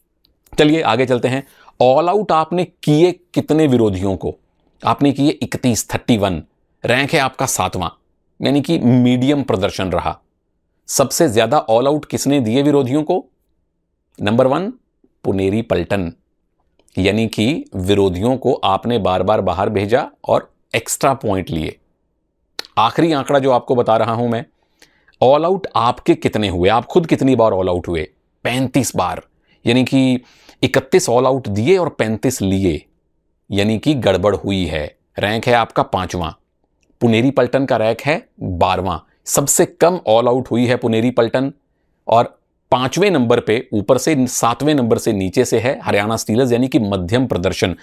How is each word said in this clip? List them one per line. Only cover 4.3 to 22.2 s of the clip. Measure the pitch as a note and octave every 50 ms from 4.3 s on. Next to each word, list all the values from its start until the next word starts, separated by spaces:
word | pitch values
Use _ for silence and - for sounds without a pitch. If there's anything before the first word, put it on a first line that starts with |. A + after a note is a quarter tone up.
| - - _ _ _ _ _ _ _ _ -
आपने | A2 A#2 - C#3+ C#3+ B2+
किए | - C3+ D3+
इकतीस, | - - A#2+ - - - - B2+ A2+ - - - -
थर्टी | - - - B2 G#2+
वन। | G2+ G2 F2+ D#2 - _ _ _ _ _ _ _ -
रैंक | - A#2 B2+ C#3 C3 -
है | D3+
आपका | C3+ B2+ - - C3+
सातवां, | B2 - - F#2 F#2 - F#2 F2+ D#2+ - _ _ _ _ _ _ _ _ - -
यानी | B2+ C3+ C#3+
कि | C3 - E3+ -
मीडियम | - A#2+ B2 B2 B2 B2 B2 B2 B2+ C3+ D3 C#3+ B2
प्रदर्शन | - A#2+ G2 F#2+ F#2+ - - F#2+ F#2
रहा। | E2+ E2+ - E2+ D#2 - _ _ _ _ _ _ _ _ _ _ _ _ _
सबसे | - - - C3+ B2+ - - E3+ D#3
ज्यादा | G2+ A2+ A2+ A2+ C3+ D3+
ऑल | - - A2 A#2 B2+
आउट | C#3 D3+ D3+ D3
किसने | - - A#2 - C3+ C#3+ D3
दिए | A#2+ G#2+ A2+ C#3 C#3+
विरोधियों | D3 C#3+ C#3+ C3+ A#2+ C3+ D3+ D3+
को? | - F3+ F#3+ - _ _ _ _ _ _ _ _ _ _ _ _ _ _ _ _ _ _ - F#2
नंबर | G#2 A2 A#2 C3
वन, | C3 C3+ D#3+ F#3 A3 B3+ - _ _ _ _ _ _ _ _ -
पुनेरी | B2+ G2+ F#2+ F#2+ F#2+ G2+ A2+ A2+
पलटन, | - - F#2 E2+ - G2+ G2 F2+ E2 - _ _ _ _ _ _ _ _ _ _ _ _ _ _ _ - -
यानी | F#2 G2 G2 A2 A2+
कि | G#2+ - - G#2+ A#2+ D#3+ - D4 - -
विरोधियों | G2 F2+ F#2 G2+ G2+ G2 F#2+ E2+ F2+ G2+ A#2+ C3+
को | B2 - A#2 C#3
आपने | - - G2 F#2+ F#2+ - A2+ A#2+ A#2
बार-बार | F#2+ F#2+ F2+ F#2+ F#2 G2 G#2+ A2+
बाहर | G2 F#2 F2 F2+ G2 A2+
भेजा | G#2+ G2 G2+ G2+ A2+ C3+ - - - _ -
और | - A2+ B2+ - - _ _ _ _ -
एक्स्ट्रा | A2+ - - - - - C#3+ C3+
पॉइंट | - - A2 G2 F#2+ F2 -
लिए। | - D#2+ D#2 - - _ _ _ _ _ _ _ _ _